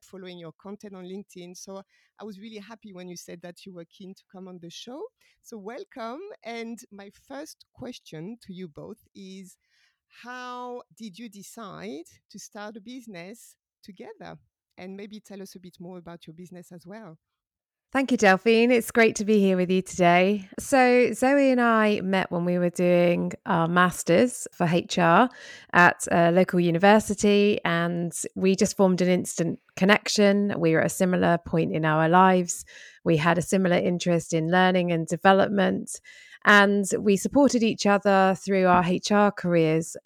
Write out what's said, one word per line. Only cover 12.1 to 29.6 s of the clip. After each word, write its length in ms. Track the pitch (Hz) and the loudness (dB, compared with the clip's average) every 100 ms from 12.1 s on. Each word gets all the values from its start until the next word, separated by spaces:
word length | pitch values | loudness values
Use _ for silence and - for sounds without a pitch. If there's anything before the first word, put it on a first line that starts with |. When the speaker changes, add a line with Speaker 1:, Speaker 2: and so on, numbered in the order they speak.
| _ _ | _ _
Speaker 1:
to 80 | 202 | -20
start 360 | - 214 208 220 | -20 -18 -16 -18
a 40 | |
business 720 | 202 254 233 180 180 233 - _ _ _ | -18 -18 -18 -18 -18 -20 -20 _ _ _
together? 520 | - 185 302 415 170 160 _ _ _ - | -20 -20 -20 -20 -20 -20 _ _ _ -20
And 180 | 185 190 | -18 -16
maybe 240 | 208 208 | -18 -20
tell 200 | _ 196 | _ -18
us 140 | 190 | -18
a 60 | 190 | -20
bit 160 | 180 _ | -20 _
more 200 | 175 180 | -18 -18
about 280 | 170 170 - | -18 -20 -20
your 80 | |
business 380 | 160 180 180 170 | -20 -20 -20 -20
as 120 | 175 | -20
well. 340 | 170 214 202 165 _ _ _ _ _ _ _ | -20 -20 -20 -20 _ _ _ _ _ _ _
Speaker 2:
Thank 180 | 269 262 | -4 0
you, 60 | 254 | 2
Delphine. 540 | 202 185 233 226 240 | 4 4 4 2 4
It's 200 | 247 - | 2 0
great 260 | - 226 - | 2 2 2
to 80 | 208 | 0
be 120 | 214 | 2
here 200 | 196 185 | 4 2
with 120 | 180 | 0
you 120 | 185 | 0
today. 680 | 185 - 175 175 185 208 190 - | -2 2 4 6 4 0 -6 -14
So 540 | - 269 247 247 240 | 0 2 4 4 2
Zoe 380 | 214 262 285 269 | 0 2 4 4
and 100 | 247 | 2
I 400 | 233 220 214 208 | 2 2 2 0
met 300 | 185 190 - | 0 -2 -2
when 140 | 175 175 | -2 -2
we 100 | 180 | 0
were 140 | 175 | 0
doing 600 | 175 175 175 175 175 175 - | 0 2 4 4 2 -2 -8
our 240 | - 170 165 | -4 0 2
masters 800 | 180 180 - - 175 247 - - | 2 2 0 0 2 2 -2 -16
for 160 | - 175 | -6 -2
H 320 | 175 - - | -2 -2 0
R 300 | 170 175 247 - - - - | 4 4 2 -2 -20 -20 0
at 340 | - 175 - - | 6 6 4 -2
a 220 | 180 170 | 2 4
local 260 | 175 185 180 | 4 2 0
university, 1000 | 175 165 202 214 - 202 208 202 202 - 175 | 0 2 4 4 2 -2 2 2 2 0 -2
and 520 | 170 170 175 175 - - | -2 -2 -4 -6 -8 -10
we 220 | - 190 190 | -2 0 2
just 220 | 202 - | 0 2
formed 240 | 190 180 | 2 2
an 80 | 180 | 0
instant 480 | 180 - - 170 - | 0 -2 -4 -6 -6